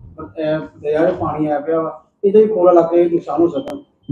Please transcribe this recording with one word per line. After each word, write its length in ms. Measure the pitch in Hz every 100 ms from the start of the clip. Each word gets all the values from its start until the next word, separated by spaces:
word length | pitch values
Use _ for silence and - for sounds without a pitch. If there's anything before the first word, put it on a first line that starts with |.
| - -
ਅਹ, 360 | 156 160 156 156
ਦਰਿਆ 480 | 139 - 147 151 180
'ਚ 80 |
ਪਾਣੀ 320 | 180 165 151 151
ਆਇਆ 140 | 147
ਪਿਆ 200 | 160 160
ਵਾ, 240 | 160 - _ _
ਇਹਦੇ 180 | 202 214
ਵੀ 60 | 214
ਕੋਲ 240 | 180 180
ਇਲਾਕੇ 300 | 170 165 170
ਨੂੰ 100 | 175
ਨੁਕਸਾਨ 280 | 170 - 151
ਹੋ 80 | 170
ਸਕਦਾ। 340 | 139 - - - _ -